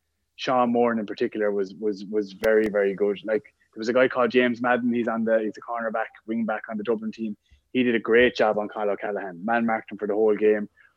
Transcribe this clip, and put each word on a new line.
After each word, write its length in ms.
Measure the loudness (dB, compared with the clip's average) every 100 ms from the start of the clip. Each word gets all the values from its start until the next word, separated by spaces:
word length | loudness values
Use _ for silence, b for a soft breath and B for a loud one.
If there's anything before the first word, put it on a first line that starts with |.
| _ _ _ -8
Sean 360 | -2 2 2
Moran 260 | 2 2 0
in 60 |
particular, 480 | -4 -4 -4 0 0
was, 220 | 0 -4
was, 320 | -4 -6 -6 -4
was 260 | -4 -4
very, 360 | -2 2 4 4
very 260 | 2 0
good. 260 | 2 -2 -2
Like, 200 | -2 -4 -4 _ _
there 80 | -6
was 80 | -2
a 20 |
guy 160 | 2 2
called 220 | 2 2
James 320 | 4 2 0
Madden. 300 | 0 2 2
He's 140 | 0 0
on 180 | -2
the, 140 | 2 0
he's 200 | 0 -8
a 20 |
cornerback, 460 | -10 -8 -4 -4 -6 -10 -6
wing 200 | -4 -2
back 160 | -4 -6
on 80 | -6
the 40 |
Dublin 300 | -2 -2 -4
team. 240 | -6 -8 -8 _ _ _
He 80 | 0
did 120 | 2
a 60 | 0
great 340 | 4 6 6
job 220 | 4 2 0
on 120 | -4
Kyle 200 | -4 -4
O'Callaghan. 560 | -2 -4 -6 -8 -6
Man 220 | -2 0 0
marked 260 | -2 -6
him 60 | -6
for 100 | -4
the 60 |
whole 200 | 2 2
game, 320 | 4 4 2 -2 b b